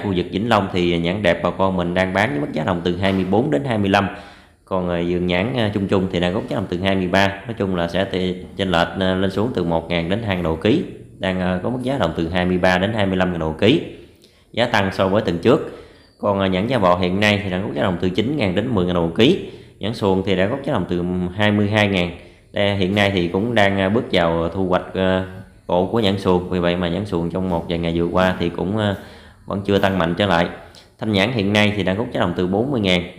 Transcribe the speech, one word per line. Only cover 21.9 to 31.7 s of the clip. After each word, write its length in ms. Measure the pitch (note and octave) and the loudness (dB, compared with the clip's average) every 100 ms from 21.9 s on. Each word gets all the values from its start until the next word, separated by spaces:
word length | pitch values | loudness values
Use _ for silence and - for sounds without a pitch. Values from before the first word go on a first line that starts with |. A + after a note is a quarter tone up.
| F#2+ F2 E2+ - - _ | 2 -2 -6 -18 -20 _
Đây, 240 | - G2+ G2+ | -2 0 2
hiện 180 | F2+ | 0
nay 160 | G#2 G2+ | 2 2
thì 140 | G2 E2+ | 2 0
cũng 260 | F#2 A2+ | 0 0
đang, 240 | A2+ G2 G2 | 2 2 2
à, 100 | F#2+ | 2
bước 160 | A2+ - | 0 0
vào 360 | F#2+ E2+ E2+ E2 | 0 2 0 -2
thu 180 | F#2+ F#2 | -2 0
hoạch, 280 | F2+ - | 0 -2
à, 300 | F#2 F#2+ F#2 F#2 F#2+ - - - | -2 0 0 -2 -12 -20 -20 -2
gỗ 220 | F2 F#2 | 0 2
của 80 | A2 | 0
nhãn 180 | G#2 G2 | 0 0
xuồng. 320 | G2 F2+ F2+ | 2 2 2
Vì 80 | F2+ | -2
vậy 180 | F2 F2 | 0 0
mà 120 | F2 | -2
nhãn 180 | F2 G#2 | -2 -2
xuồng 240 | E2+ E2+ | -4 -2
trong 180 | F2+ F#2 | -4 -2
một 200 | E2+ E2 | -4 -2
vài 100 | E2+ | -4
ngày 140 | E2+ E2+ | -2 0
vừa 80 | |
qua 320 | E2+ F2 F#2 F2+ | 0 2 2 0
thì 100 | F2 | -4
cũng, 300 | - F2 G#2+ | -4 -4 -2
à, 160 | G#2 F#2+ - - - - - | -2 -2 -8 -20 -20 -20 -8
vẫn 160 | G2 G2+ | -6 0
chưa 120 | G2 | 2
tăng 200 | G2 F#2+ | 2 2
mạnh 160 | E2+ F2 | 0 0
trở 80 | G2+ | 2
lại. 200 | F2 F2+ - - - - _ | 2 2 -4 -18 -20 -20 _
Thanh 140 | A2+ | -2
nhãn 200 | G#2 G2+ | 2 2
hiện 200 | B2+ G2 | 2 2
nay 200 | G#2 G#2 | 4 4